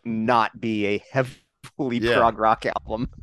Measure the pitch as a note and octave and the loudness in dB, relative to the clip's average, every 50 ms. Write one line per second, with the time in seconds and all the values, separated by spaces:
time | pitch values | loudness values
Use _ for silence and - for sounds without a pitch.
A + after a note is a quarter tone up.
0 | - A#2 A2+ A2 A2 A2+ B2 A#2 A2 - - - - A2+ A2 G#2+ G#2 G2+ G#2 G2 | -8 -6 -4 -2 0 2 4 4 4 2 -2 -6 -6 -4 -2 0 0 0 -2 -2
1 | - - - C3+ C3 B2+ C3+ _ _ _ _ _ - - _ - C3+ C3 A#2+ A#2+ | -4 -4 -2 -2 -2 -2 -4 _ _ _ _ _ -20 -18 _ -8 -6 -4 -2 0
2 | G#2+ A#2 A#2 A2+ A#2 A#2 A2 G#2 A2 A2 A2+ - - A#2+ - - - - A2 A2 | 0 2 4 4 4 2 2 2 2 2 2 2 0 -4 -4 -4 -6 -6 -6 -6
3 | B2+ - - - | -6 -6 -8 -12